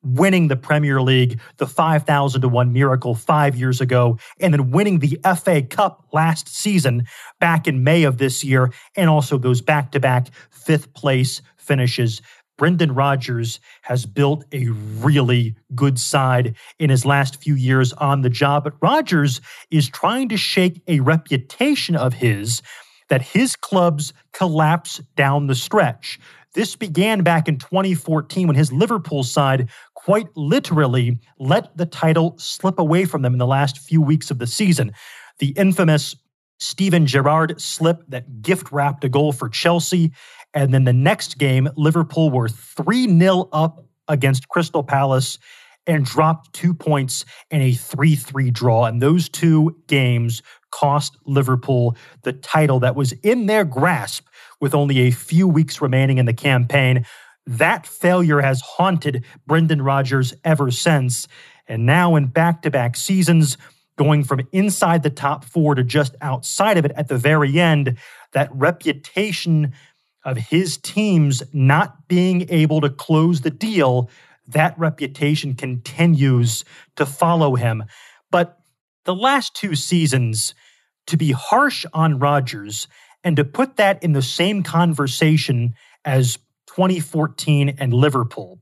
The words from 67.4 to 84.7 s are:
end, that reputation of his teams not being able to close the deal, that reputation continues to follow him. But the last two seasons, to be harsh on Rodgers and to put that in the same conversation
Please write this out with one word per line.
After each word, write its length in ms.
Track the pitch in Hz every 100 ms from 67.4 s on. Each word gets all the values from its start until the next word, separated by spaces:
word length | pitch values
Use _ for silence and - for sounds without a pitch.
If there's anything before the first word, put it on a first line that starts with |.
| 139 151
end, 380 | 170 151 131 120 - - -
that 160 | 139 143
reputation 1200 | 135 147 175 156 143 - 185 208 170 170 156 147 - _ _ _ _
of 140 | 135 123
his 400 | 113 165 185 -
teams 640 | - 202 214 175 143 127 -
not 560 | 151 131 151 - - _
being 380 | 175 185 180 180
able 320 | 170 156 156
to 80 | 143
close 540 | 139 - 156 165 165
the 80 | 156
deal, 580 | 127 220 202 135 123 120 _ _ _ -
that 300 | 151 165 165
reputation 760 | 165 - 131 139 147 151 143
continues 1120 | 123 135 123 - - 170 151 139 123 120 113 - - - -
to 80 |
follow 500 | 139 - 170 170 147
him. 300 | 127 120 110 107 - - _ _
But 280 | 180 175 _ _ _ _ _
the 100 | -
last 400 | 185 254 277 -
two 200 | - 202
seasons, 800 | 151 - 175 156 131 120 110 - - _ _ _ _ -
to 120 | 160
be 140 | 151
harsh 520 | 127 - 226 285 - -
on 260 | 160 160 135
Rodgers 720 | 143 143 127 107 101 107 - _ _ _
and 140 | 175 147
to 80 |
put 320 | 143 185 262 -
that 260 | 202 196
in 100 | 175
the 100 | 143
same 400 | 127 - 180 208
conversation 1120 | -